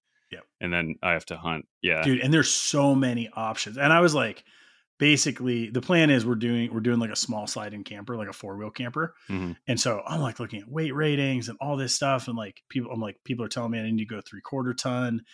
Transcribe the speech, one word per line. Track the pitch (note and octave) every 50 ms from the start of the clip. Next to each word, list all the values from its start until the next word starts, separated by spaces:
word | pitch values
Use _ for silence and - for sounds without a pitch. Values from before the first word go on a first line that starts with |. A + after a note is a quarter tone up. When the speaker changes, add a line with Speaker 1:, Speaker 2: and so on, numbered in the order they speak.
| _ _ _ _ _ -
Speaker 1:
Yep. | - - - _ _ -
Speaker 2:
And | - F2
then | F2 F2 E2+ D#2+ D2+ -
I | - F#2
have | E2+ E2 -
to | - E2+ E2
hunt. | E2+ E2+ E2 D#2 - _ _ _
Yeah. | - F2 E2 D#2
Speaker 1:
Dude, | D#2+ C3+ B2+ B2
and | B2 C3+
there's | D#3 D#3+ C3 -
so | - - - - - D3 C#3+ C#3 C#3
many | C3 C3+ B2+ A#2+ A#2+ A#2 A2
options. | - A2+ A2+ A2 A2 - - G#2+ A2 C3
And | C#3 C#3+
I | D#3+ E3+
was | F3 E3+ D3
like, | C#3+ A#2+ A2 F#2+ - - _ _ _ _ _ _ _ _ _ _ -
basically, | C#3+ D3 D3+ - - D3+ B2 - B2 B2+ A#2+ A#2 A#2 G#2+
the | A2+ B2+
plan | - - F3+ E3 D#3+ D3+
is | C#3 B2 A2
we're | A#2+ A#2+
doing, | A2 A#2 A#2+ A#2+ A#2 A#2 A#2+ A#2
we're | A2+
doing, | G#2+ B2 A#2+ A#2
like, | A2+ G#2+
a | G#2+
small | - - - A2+ G#2+ G#2
slide-in | G#2 - A2+ G#2+ G#2 G#2 G#2 G2
camper, | - G#2 G2+ G2+ A#2 A#2+ A2
like | G#2 G2
a | F#2+
four-wheel | - - G2+ G2 G2+ G#2+ G#2+
camper. | - - B2+ B2 B2 D3 E3 E3 - _ _ -
Speaker 2:
Mm-hmm. | G2 F#2 F#2 F2 F2 - _
Speaker 1:
And | - B2 G#2+
so | - B2+ A2+ G2+ -
I'm, | - D#3+ E3
like, | D3 B2 A#2 -
looking | A#2+ G#2 A2+ G#2
at | G2+ A#2
weight | C3+ D#3+ D#3+ D3 C3
ratings | D3 D#3 D3+ D3 C#3 C#3 C3+ C3+ B2+ A2 A2
and | A2 -
all | C3+ D3 C#3+ C3+
this | C3 A#2+ -
stuff. | - D3 C#3 C3+ B2+ - -
And, | A#2
like, | A#2 G#2+ G2 - _ _ -
people, | - C3+ A#2+ -
I'm | B2+ A2+
like, | A2 G#2 F#2+ _ _
people | - B2+ A#2+ A2+
are | G2+
telling | - B2+ A#2+ A2+
me | A#2 A2+
I | A2 A2
need | A2+
to | A2 G#2+
go | G#2+ A2 G2+
three-quarter | - - - G2+ - - - C3+ B2 B2+ B2
ton. | - - C3+ B2 B2 B2+ A#2+ A#2 A2+ - _